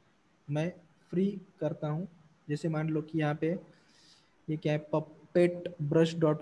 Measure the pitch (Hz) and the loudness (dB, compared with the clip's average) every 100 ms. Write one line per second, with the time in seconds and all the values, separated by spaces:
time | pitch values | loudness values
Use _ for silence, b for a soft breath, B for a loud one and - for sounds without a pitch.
0 | _ _ _ _ - 147 165 - - _ | _ _ _ _ -6 -4 -4 -6 -18 _
1 | _ 175 196 - - - 151 165 151 156 | _ -2 0 -2 -12 -6 -6 -4 -4 -4
2 | 196 - - _ - 147 170 156 160 156 | -6 -12 -20 _ -6 -4 -2 -2 -2 -2
3 | 156 160 151 151 160 185 - b b b | -2 0 0 0 -2 -2 -8 b b b
4 | b b b _ - 156 156 151 151 156 | b b b _ -8 -2 0 0 0 -2
5 | 151 - - 175 175 175 - - 147 160 | -4 -10 -2 4 4 2 -8 -6 2 4
6 | 165 165 156 151 | 4 4 2 2